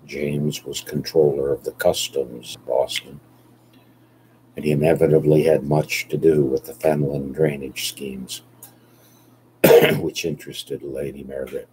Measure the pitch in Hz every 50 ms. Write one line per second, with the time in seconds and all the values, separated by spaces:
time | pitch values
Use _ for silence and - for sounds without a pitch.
0 | - 71 69 69 73 73 73 73 73 76 73 - - 71 71 - - - 76 73
1 | 67 - - 80 78 73 69 69 67 69 69 64 - - - _ - 90 85 -
2 | - - - 67 65 60 60 60 58 - - - - 62 62 65 65 62 - -
3 | - 69 69 73 _ _ _ _ _ _ - _ _ _ _ - _ _ _ _
4 | _ _ _ _ _ _ _ _ _ _ _ 73 71 76 73 71 73 80 82 76
5 | 82 80 76 78 73 76 78 76 76 80 78 71 67 71 73 76 76 - - -
6 | - - 78 73 76 80 78 76 71 65 65 67 - - - - - 78 76 73
7 | 73 67 69 71 69 67 67 73 78 76 71 69 67 65 64 - - - - -
8 | - 67 65 - 190 185 - - _ _ _ _ - - _ _ _ _ _ _
9 | _ _ _ _ _ _ _ _ _ _ _ _ - - - 480 - - - -
10 | - 78 - - - 82 76 73 - 71 65 - - - 69 65 - 69 65 67
11 | 71 69 65 69 69 65 69 67 67 64 67 65 - _